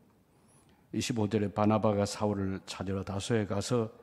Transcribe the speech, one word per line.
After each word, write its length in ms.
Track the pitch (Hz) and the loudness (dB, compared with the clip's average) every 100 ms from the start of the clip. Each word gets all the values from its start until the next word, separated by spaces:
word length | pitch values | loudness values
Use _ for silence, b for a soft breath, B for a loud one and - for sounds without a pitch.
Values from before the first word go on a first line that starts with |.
| _ _ _ b b b b b b | _ _ _ b b b b b b
이십오 360 | - - 120 104 | -6 -2 0 2
절에 240 | 107 101 | 2 0
바나바가 540 | 101 104 107 107 101 101 | 2 4 4 4 2 0
사울을 540 | - 107 101 95 95 - | 0 -2 0 -2 -4 -8
찾으러 380 | - 98 98 | -10 -6 -4
다소에 420 | 92 98 - 117 98 | -4 -6 -2 0 0
가서 460 | 101 98 123 110 B | -2 0 0 -2 B